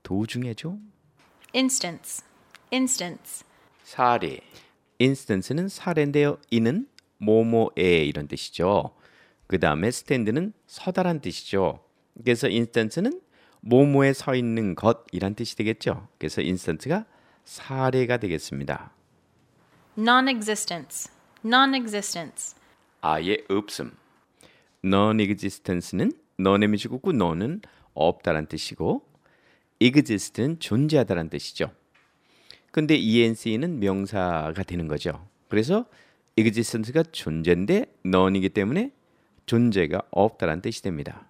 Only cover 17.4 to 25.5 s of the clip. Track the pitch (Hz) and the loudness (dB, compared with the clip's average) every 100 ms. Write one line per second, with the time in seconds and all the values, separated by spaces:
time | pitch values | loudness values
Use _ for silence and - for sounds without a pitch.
17.4 | _ - - 131 131 131 120 120 104 80 | _ -20 -10 -2 0 0 0 0 -2 -4
18.4 | - 69 69 71 - _ _ _ _ _ | -6 -8 -6 -8 -10 _ _ _ _ _
19.4 | _ _ _ _ _ - 226 247 262 247 | _ _ _ _ _ -2 2 4 4 -2
20.4 | 214 208 - 170 131 - - _ _ _ | -4 -4 -6 -8 -10 -14 -14 _ _ _
21.4 | 220 254 269 269 226 208 196 - 160 - | 0 4 4 2 -4 -6 -6 -8 -10 -12
22.4 | - - _ _ _ _ 78 78 87 104 | -14 -16 _ _ _ _ -2 -2 0 -2
23.4 | - 98 107 - 64 - _ _ _ _ | -2 -4 -2 -10 -12 -14 _ _ _ _
24.4 | - _ _ _ 95 98 104 110 101 101 | -20 _ _ _ 0 4 4 4 2 0
25.4 | 98 | -4